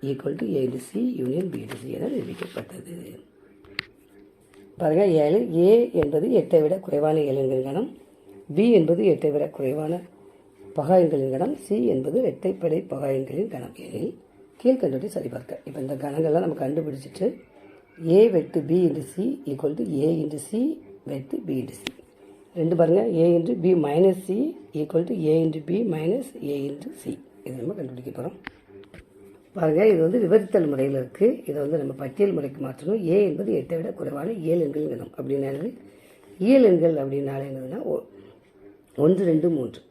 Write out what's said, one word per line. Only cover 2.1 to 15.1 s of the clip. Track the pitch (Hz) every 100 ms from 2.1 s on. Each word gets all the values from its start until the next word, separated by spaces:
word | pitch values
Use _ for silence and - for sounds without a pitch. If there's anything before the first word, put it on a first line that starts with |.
நிரூபிக்கப்பட்டது. | 277 - - - - - 185 - 175 - - - _ _ _ 98 98 - _ _ _ - _ _ - - -
பாருங்க, | 165 156 202 160
ஏழு, | 147 185 240 165 175
A | 226 240 175
என்பது | 147 151 185 240
எட்டை | - 165
விட | 151 190 -
குறைவான | 147 151 156 147
இயலெண்களின் | 135 135 131 131
கணம், | 147 262 - - _ - - - 151
B | 226 226
என்பது | 160 170 208
எட்டை | 151 156
விட | 147 147 -
குறைவான | 135 147 156 175 180 - - _ _ _ - -
பகா | 147 185
எண்களின் | 165 147 135
கணம், | 131 196 294 -
C | 208 240
என்பது | 135 135 185
இரட்டைப்படை | 240 - 185 190 170 156 -
பகா | 135 139 135
எண்களின் | 135 135 220
கணம் | 131 123 - 95
எனில் | 110 202 - - _ - _
கீழ்க்கண்டவற்றை | 240 262 180 131 202